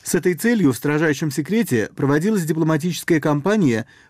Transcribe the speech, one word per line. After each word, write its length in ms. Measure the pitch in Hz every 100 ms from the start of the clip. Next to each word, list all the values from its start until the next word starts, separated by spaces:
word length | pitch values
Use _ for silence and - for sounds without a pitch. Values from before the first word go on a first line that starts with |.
С 100 | -
этой 200 | 180 180
целью 380 | 175 233 233 147
в 40 | 117
строжайшем 560 | 147 151 165 139 156
секрете 580 | 147 139 220 202 120 98 -
проводилась 480 | 139 147 196 208
дипломатическая 720 | 160 160 160 156 175 156 - 160
кампания 680 | 156 147 190 220 147 113 - -